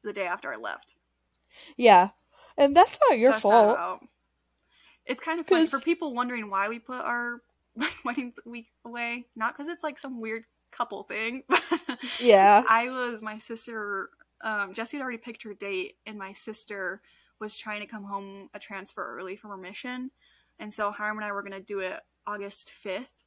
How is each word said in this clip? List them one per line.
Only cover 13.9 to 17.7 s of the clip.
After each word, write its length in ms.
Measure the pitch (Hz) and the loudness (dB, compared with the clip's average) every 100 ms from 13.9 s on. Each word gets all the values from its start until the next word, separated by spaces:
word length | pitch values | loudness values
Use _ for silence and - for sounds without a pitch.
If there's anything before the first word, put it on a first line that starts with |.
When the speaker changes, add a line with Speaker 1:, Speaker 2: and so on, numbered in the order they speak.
| 196 - _ _ _ | -8 -10 _ _ _
Speaker 1:
um, 320 | 226 214 196 | -8 -6 -6
Jessie 240 | 196 233 294 | -8 -8 -8
had 60 | |
already 140 | 254 233 | -8 -8
picked 240 | 240 226 | -12 -16
her 100 | 220 | -16
date, 440 | 202 202 190 180 _ - | -12 -8 -6 -8 _ -18
and 120 | 214 | -14
my 160 | 190 | -14
sister 680 | 202 - 214 - 202 185 190 _ _ _ _ | -12 -12 -12 -12 -8 -8 -10 _ _ _ _
was 180 | 214 - | -12 -12
trying 220 | 220 | -10